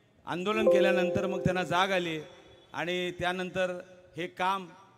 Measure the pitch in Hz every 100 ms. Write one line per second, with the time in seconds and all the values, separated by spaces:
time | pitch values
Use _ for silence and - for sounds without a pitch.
0 | _ _ - 160 185 214 175 175 190 185
1 | 175 190 185 190 180 185 165 175 196 190
2 | 170 156 147 - - - _ 135 160 180
3 | 180 175 175 185 185 180 185 180 - -
4 | - - 180 - 185 196 175 165 -